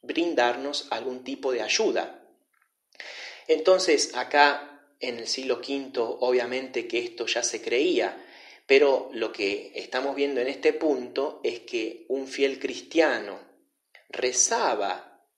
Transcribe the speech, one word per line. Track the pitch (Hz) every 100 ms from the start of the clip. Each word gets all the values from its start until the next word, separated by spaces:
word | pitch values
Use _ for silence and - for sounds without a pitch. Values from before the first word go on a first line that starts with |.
brindarnos | - 151 170 139 120 123 139 143 -
algún | 113 123 127
tipo | 127 135 139
de | 120
ayuda. | 107 - 214 107 - - _ _ _ _ _ _ _ _ - - - - -
Entonces, | 156 160 185 185 143 -
acá | 123 127 147 147 139 - - _ _
en | 131 117
el | 113
siglo | - 131 120
quinto, | 123 139 135 127 113 -
obviamente | 123 127 120 127 131 127 117
que | 117
esto | 120 - 113
ya | 117
se | 120 110
creía, | - 120 165 175 98 - - - - - -
pero | 135 143 131 -
lo | 120 110
que | - 101 101 -
estamos | - - 127 139
viendo | 139 143 131
en | 127
este | 135 156
punto | 156 160 135 123 139 143 -
es | 120 117
que | - 120 107 - -
un | 131 135
fiel | - 139 131
cristiano | 131 120 - 160 156 120 101 95 - _ _ _ _ - _
rezaba | - 127 123 - 240 190 110 98 90 - _ _